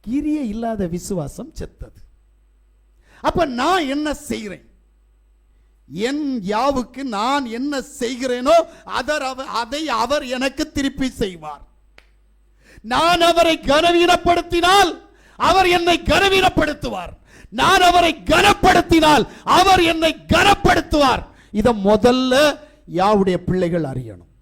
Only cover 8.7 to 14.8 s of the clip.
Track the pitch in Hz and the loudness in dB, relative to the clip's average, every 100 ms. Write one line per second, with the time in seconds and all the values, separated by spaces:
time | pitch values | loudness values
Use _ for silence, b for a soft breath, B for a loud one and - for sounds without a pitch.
8.7 | B - 208 254 302 262 262 220 196 233 | B -8 -6 -4 -4 -4 -8 -8 -6 -6
9.7 | 285 311 226 240 294 262 254 269 269 302 | -8 -4 -4 -2 -4 -4 -4 -6 -4 -6
10.7 | - 277 - 262 - 208 170 151 143 - | -4 -6 -4 -8 -4 -8 -8 -16 -18 -20
11.7 | _ _ _ _ _ _ _ _ b b | _ _ _ _ _ _ _ _ b b
12.7 | b 214 254 320 349 339 330 339 320 226 | b -6 0 2 2 2 4 2 0 0
13.7 | 285 339 349 349 339 339 339 339 349 349 | 2 4 2 4 2 2 0 0 0 2
14.7 | 392 | 4